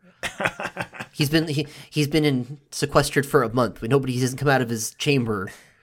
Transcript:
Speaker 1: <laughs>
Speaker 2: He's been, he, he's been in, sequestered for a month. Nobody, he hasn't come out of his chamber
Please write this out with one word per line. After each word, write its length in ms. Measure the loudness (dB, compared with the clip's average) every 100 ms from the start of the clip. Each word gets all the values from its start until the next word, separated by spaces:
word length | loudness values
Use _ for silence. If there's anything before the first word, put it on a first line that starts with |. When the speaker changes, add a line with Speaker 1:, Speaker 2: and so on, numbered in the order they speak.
| _ _
Speaker 1:
<laughs> 880 | -12 -4 -4 -4 -10 -8 -12 -12 -16
Speaker 2:
He's 160 | -4 0
been, 180 | 2 0
he, 180 | -2 -4 -10 -8
he's 180 | -2 0
been 160 | 2
in, 360 | 2 2 -2 -12 _
sequestered 540 | -6 2 2 2 0 2
for 180 | 2
a 100 | 2
month. 300 | 2 0 0
Nobody, 300 | 2 2 2
he 80 | -2
hasn't 180 | -2 0
come 80 | 2
out 140 | 2
of 80 | 2
his 260 | -2 -6 -4
chamber 560 | 0 2 2 -2 -6 -10 -20 _